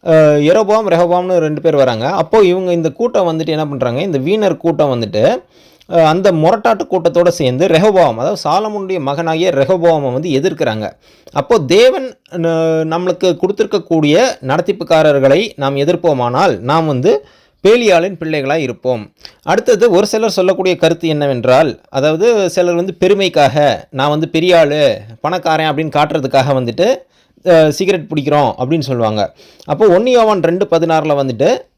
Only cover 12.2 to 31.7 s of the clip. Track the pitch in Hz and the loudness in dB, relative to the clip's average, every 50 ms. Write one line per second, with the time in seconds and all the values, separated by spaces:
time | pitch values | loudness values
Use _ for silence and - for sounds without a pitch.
12.2 | _ _ - 175 165 165 165 160 165 160 160 160 160 160 160 170 180 180 175 175 | _ _ -8 -4 -4 -2 -2 0 0 0 0 -2 -2 -2 -4 -4 -2 -4 -4 -2
13.2 | - 185 170 170 - 185 196 - 220 208 - 196 - - 165 160 151 147 147 180 | -2 -2 -2 -2 -4 -4 -2 -2 -4 -2 -2 -6 -4 -2 -2 0 2 2 2 2
14.2 | 247 262 - - - 131 139 165 175 - 190 - 170 - 165 160 156 151 143 139 | 2 0 -2 -8 -6 -4 -2 -2 -2 -4 -4 -6 -2 0 2 2 4 4 2 4
15.2 | 135 135 135 170 220 - - - 143 139 139 139 143 151 180 175 170 170 147 127 | 4 4 2 2 0 -4 -6 -6 -4 -4 -2 -2 -2 -2 -2 0 0 -2 0 0
16.2 | 123 120 120 135 190 190 127 90 107 123 147 165 165 156 143 123 127 185 320 415 | -2 -2 0 0 0 0 0 -2 -4 -2 0 0 0 0 -2 0 0 0 0 0
17.2 | - _ _ _ _ _ _ _ - 190 226 247 240 208 180 165 170 196 196 160 | -4 _ _ _ _ _ _ _ 2 4 4 4 4 2 2 2 2 0 -6 -8
18.2 | 165 156 156 151 135 135 147 165 147 120 113 _ _ 127 127 113 104 - _ _ | -8 -6 -4 -4 -2 -2 -2 -2 -2 -4 -8 _ _ -4 -4 -4 -6 -14 _ _
19.2 | _ - _ _ _ - 170 202 - - 240 190 220 240 175 180 202 208 - 220 | _ -20 _ _ _ -2 -2 -2 0 0 0 2 2 2 4 2 2 0 -2 -2
20.2 | 220 220 - - 180 185 190 185 185 185 180 151 - 160 170 165 - 160 156 147 | -2 -2 -2 0 0 0 0 0 0 -2 0 0 0 0 0 0 -4 -4 -2 -2
21.2 | 147 143 135 120 110 123 127 135 165 147 - - _ _ - 135 135 151 156 160 | -2 -2 -2 -2 0 2 2 2 2 0 -4 -8 _ _ -6 -2 -2 0 0 0
22.2 | 196 240 233 214 196 175 - 190 180 175 175 170 175 190 175 _ - - 202 196 | 0 0 0 0 -2 -2 -2 -2 0 0 0 -2 -4 -6 -4 _ 0 0 2 2
23.2 | 196 180 - - 185 165 113 151 147 139 113 - - _ - 131 135 147 151 151 | 0 -2 2 2 2 2 2 2 0 0 0 -2 -8 _ -6 -4 -2 -2 -2 -2
24.2 | 160 - - 165 165 180 180 170 160 143 143 151 147 131 107 98 104 110 117 _ | -4 -4 -2 -2 0 2 4 4 4 2 2 0 0 0 0 -2 -8 -18 -20 _
25.2 | - 151 175 180 - 170 160 156 160 156 147 139 160 156 - 147 151 156 - 160 | -6 -6 -6 -4 -2 -2 -2 0 -2 -2 -4 -4 -6 -4 -2 -2 -2 -2 -2 -4
26.2 | 131 131 - 139 127 143 139 131 127 120 110 120 175 226 269 - - _ _ _ | -4 0 0 0 0 0 -2 -2 -2 -4 -2 -2 0 0 0 -2 -6 _ _ _
27.2 | _ _ _ _ _ 185 175 160 160 151 147 - 185 185 202 175 147 - 156 151 | _ _ _ _ _ 2 4 4 4 2 0 -2 -2 -2 -2 -2 -4 -6 -6 -6
28.2 | 135 147 147 147 143 117 - - 131 127 160 165 139 123 131 120 117 107 110 107 | -2 0 0 0 0 0 -2 -4 -4 -2 -2 -4 -2 -4 -2 -2 -2 -2 0 -2
29.2 | 101 - _ _ - - _ _ - - 151 - 220 208 175 185 226 254 254 240 | -4 -4 _ _ -20 -20 _ _ -8 -8 -2 2 4 4 4 4 2 2 2 2
30.2 | 226 214 208 185 160 165 170 185 202 208 - 165 165 165 160 160 151 156 147 143 | 4 2 0 0 0 -2 0 0 0 0 0 0 0 2 0 0 0 0 0 0
31.2 | 139 135 120 107 135 180 254 - - _ | 0 -4 -2 0 0 0 0 -2 -6 _